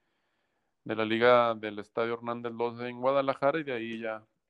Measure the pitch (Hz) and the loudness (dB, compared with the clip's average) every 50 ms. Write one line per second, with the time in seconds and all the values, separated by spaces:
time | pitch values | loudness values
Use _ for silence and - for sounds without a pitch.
0 | _ _ _ _ _ _ _ _ _ _ _ _ _ _ _ _ _ - 110 107 | _ _ _ _ _ _ _ _ _ _ _ _ _ _ _ _ _ -4 -2 -2
1 | 110 107 113 113 120 120 123 120 120 117 113 110 107 107 104 104 101 - _ 117 | 0 0 2 4 6 8 8 8 6 4 0 -2 -6 -8 -8 -8 -12 -8 _ -4
2 | 117 117 117 117 117 120 117 120 120 120 117 113 120 120 117 117 123 123 120 120 | -2 -2 -4 -6 -6 -8 -8 -6 -8 -8 -4 -4 -4 -4 -4 -6 -10 -10 -8 -2
3 | 123 131 139 139 135 135 131 - 139 139 143 165 151 139 127 117 113 113 117 113 | 0 2 2 2 2 0 -2 0 0 0 0 0 -4 -6 -6 -6 -6 -6 -8 -8
4 | 113 110 110 110 113 _ _ _ _ | -6 -8 -8 -10 -12 _ _ _ _